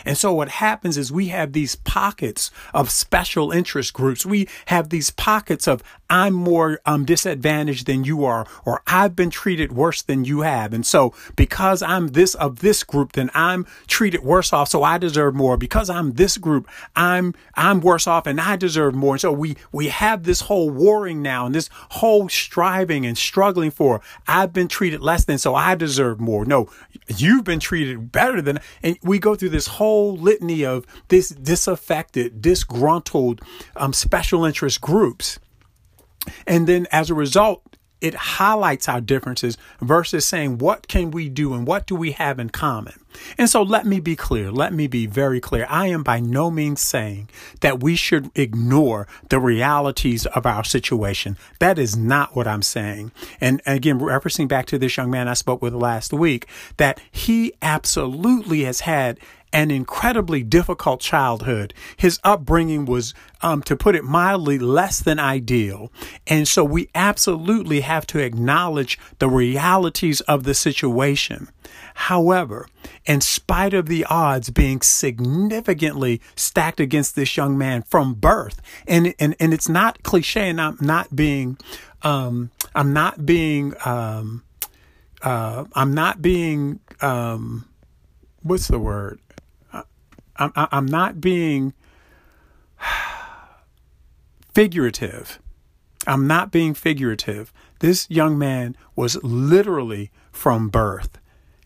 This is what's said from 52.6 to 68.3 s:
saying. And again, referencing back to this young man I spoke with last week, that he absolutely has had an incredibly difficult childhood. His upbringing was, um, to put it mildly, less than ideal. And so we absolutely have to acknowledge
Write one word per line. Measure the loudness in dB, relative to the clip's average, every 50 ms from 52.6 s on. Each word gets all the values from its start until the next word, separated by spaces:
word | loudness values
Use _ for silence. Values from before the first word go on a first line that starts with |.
saying. | -4 -4 -4 -4 -6 -6 -8 -10 -12 -16 -16 -18 -20 -18 -8 -2
And | 0 0 0 0 0
again, | -2 -2 0 2 2 2 0
referencing | 0 0 0 -2 -2 -2 -4 -2 -2 0
back | 0 -2 -2
to | -2 -2 -2
this | -2 -2 -2
young | -2 -4 -2
man | -2 -2 -2 -2
I | -4
spoke | -2 -2 -2 -2 -2
with | -2 -4 -2
last | -2 0 0 -2 -2 -4 -4
week, | -2 0 0 0 0 -2 -6 -12 -20 -20 -20 -8 -2
that | 0 0 0 0 -4 -10 _
he | -10 -4 0 0 2 2 2 -2 -4 -4
absolutely | -2 -2 -2 -2 -2 -2 -2 -2 -2 -4 -4 -2 2 2 2 2 2 0 -2 0 0
has | -2 -4 -4
had | -2 -2 0 0 0 -2 -4 -6 -12 -20 -20 _ _ -2
an | 0 0 2 2
incredibly | 0 -2 -2 -4 -4 -2 -2 0 0 0 -2 -2 -2 -4
difficult | 0 4 4 4 4 2 -2 -2 0 0 0 -2
childhood. | -2 0 2 2 2 2 0 -2 -2 -2 -2 -2 -4 -6 -10 -16 -20 -16 -4
His | 2 2 2 2 2 2
upbringing | 2 2 2 2 2 2 2 2 0 -2 -2 -2
was, | -2 -2 -2 -4 -6 -10 -16 -20 -20 -10 -4
um, | -2 -2 0 0
to | -2 -2 -2
put | 2 4 4 4
it | 4
mildly, | 2 2 2 2 4 2 2 0 0 0 0 0
less | 2 2 2 2 2 2 0 -2
than | 0 0 0 0
ideal. | 0 0 -2 -2 -2 0 0 0 0 -2 -6 -10 -14 -16 _ -16 -18 -18 -18 -8 -2
And | 0 2 2 2 2
so | 4 4 4
we | 2 2 -2 -4 -2
absolutely | -2 0 2 2 2 0 0 0 -2 -2 0 0 0 0 0 0 0 0
have | 0 0 -2 -4 -4 -4
to | -2 -2
acknowledge | -2 -2